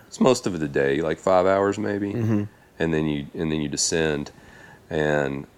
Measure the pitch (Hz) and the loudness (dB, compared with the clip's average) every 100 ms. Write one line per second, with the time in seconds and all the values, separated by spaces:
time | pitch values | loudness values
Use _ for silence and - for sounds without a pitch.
0 | - - 170 127 113 87 76 69 69 69 | -18 2 4 4 0 -4 -2 0 2 0
1 | 80 80 - 92 92 98 98 98 104 101 | -2 -2 2 4 4 4 2 0 -4 -2
2 | 101 110 110 107 104 - _ - 82 78 | -4 -2 0 0 -2 -10 _ -4 -2 0
3 | 78 73 69 - 82 78 73 73 - 85 | 0 -2 -6 -6 -2 -2 -4 -4 -2 0
4 | 80 73 73 - - - - - - 82 | 0 0 -6 -14 -20 -20 -20 -20 -6 0
5 | 76 76 69 69 71 | 2 2 0 -4 -10